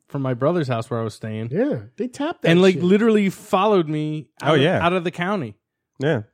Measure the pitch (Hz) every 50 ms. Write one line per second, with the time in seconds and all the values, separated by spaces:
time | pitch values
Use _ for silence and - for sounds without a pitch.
0 | _ _ - 139 135 131 127 117 131 151 180 180 147 127 123 113 113 - 123 117
1 | 113 110 - - - 110 110 110 113 113 131 190 254 294 214 120 101 - _ -
2 | 233 247 - - 285 320 339 - - 165 165 175 190 190 185 - 175 180 196 208
3 | 226 226 220 214 202 190 - - - - - 185 190 220 208 190 160 151 156 151
4 | 151 151 151 156 - _ _ - - 139 160 143 135 170 185 127 165 170 180 185
5 | 165 175 - - 175 185 214 190 135 110 104 _ _ _ _ _ _ _ _ -
6 | 131 151 156 117 104 -